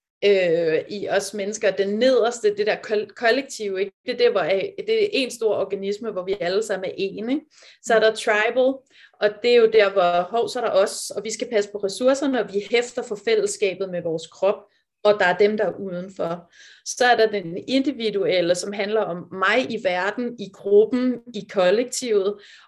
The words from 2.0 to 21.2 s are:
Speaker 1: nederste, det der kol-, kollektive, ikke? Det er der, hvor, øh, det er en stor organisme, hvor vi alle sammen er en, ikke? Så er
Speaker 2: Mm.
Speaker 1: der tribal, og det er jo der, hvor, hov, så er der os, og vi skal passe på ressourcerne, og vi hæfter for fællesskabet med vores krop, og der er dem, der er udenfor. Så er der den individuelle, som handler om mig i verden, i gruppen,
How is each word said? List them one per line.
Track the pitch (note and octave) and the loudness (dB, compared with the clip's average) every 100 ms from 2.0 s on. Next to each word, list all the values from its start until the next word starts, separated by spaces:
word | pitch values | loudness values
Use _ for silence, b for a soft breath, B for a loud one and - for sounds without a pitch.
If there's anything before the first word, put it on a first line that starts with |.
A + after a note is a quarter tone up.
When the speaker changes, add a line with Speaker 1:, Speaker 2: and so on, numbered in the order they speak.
Speaker 1:
nederste, | B3+ B3+ A3 A#3 G#3 G3+ | 4 4 2 0 -2 0
det | G#3+ | -2
der | F3 | -2
kol-, | - G#3+ G#3+ - | -2 -4 -4 -2
kollektive, | A#3 B3 C#4 - G#3 F#3+ | 0 0 -2 -8 -6 -4
ikke? | G3 - - | -6 -6 -8
Det | |
er | A#3+ | 2
der, | A#3+ | 2
hvor, | G3+ | 2
øh, | D#3+ G3 F3+ - G3+ | 0 0 -2 -8 -2
det | A3 | 0
er | G#3 | 2
en | C4 B3 | 0 -2
stor | - A3 E3 | -2 -2 0
organisme, | G3 G3 G3 G3+ A3+ | -2 -4 -6 -6 -6
hvor | F#3 F3+ | -8 -6
vi | F#3+ | -4
alle | F3 F#3+ | -2 -2
sammen | A3 F#3+ F#3 | -2 -4 -6
er | - | -6
en, | G3 F#3 A3 | -6 -6 -4
ikke? | D4 - B B B | -4 -6 B B B
Så | - | 0
er | A3+ | 4
Speaker 2:
Mm. | |
Speaker 1:
der | A3 A3 | 4 2
tribal, | - G#3 A3 A#3+ C4 C4+ _ b b _ | 0 0 2 2 0 0 _ b b _
og | G#3 G#3 | -2 0
det | A#3+ | 4
er | A#3+ | 6
jo | A3 | 6
der, | A3 G3 | 6 4
hvor, | F#3+ F3 F3 | 4 4 2
hov, | F3 A#3 A3+ | 0 -2 -2
så | B3+ | -2
er | A3+ | 0
der | |
os, | F#3 G#3 - - | 2 2 -2 -8
og | - | -8
vi | G#3+ | -8
skal | G#3+ - | -8 -2
passe | A3 G3+ | 0 -2
på | G#3 | -4
ressourcerne, | G3 - B3+ C#4 D4 B3+ | -6 0 2 2 0 -2
og | G3+ | -2
vi | G3 G3+ | -4 0
hæfter | A#3 A#3+ - | 0 0 -6
for | A3+ G3+ - | -8 -6 0
fællesskabet | A3 G3+ - G3+ F3 F#3+ | 2 0 0 -2 -2 -6
med | F3 | -4
vores | E3+ E3 E3 | -4 -6 -8
krop, | - F#3+ G3 b b b _ | -2 0 0 b b b _
og | G#3 G#3 | 2 4
der | F3+ | 2
er | F3+ | 4
dem, | G#3 G#3+ | 2 2
der | G3 | -2
er | - | -4
udenfor. | G3 F3 F#3+ G3 E3+ F3 - B B B - | -8 -8 -12 -8 -6 -6 -12 B B B -14
Så | - B3 | 0 2
er | A#3 | 4
der | A3 G#3 | 4 0
den | E3+ F3 - | -6 -10 -2
individuelle, | C4 C4+ A#3+ A3+ G3 E3+ F3+ E3+ F3+ | 0 0 -2 -4 -2 0 0 2 0
som | G3+ | -2
handler | G#3 G3+ A3 | -6 -2 -2
om | F#3 F3 - | -2 -6 -10
mig | F#3+ F#3+ A3+ B3+ | -2 0 2 0
i | A3 | -4
verden, | F#3 F3+ F3+ - A#3+ A#3+ | -2 -2 -2 -4 -8 -8
i | G3 | -14
gruppen, | - G3+ G#3 A3 B3 B3+ A#3 | -10 2 4 4 2 -2 -4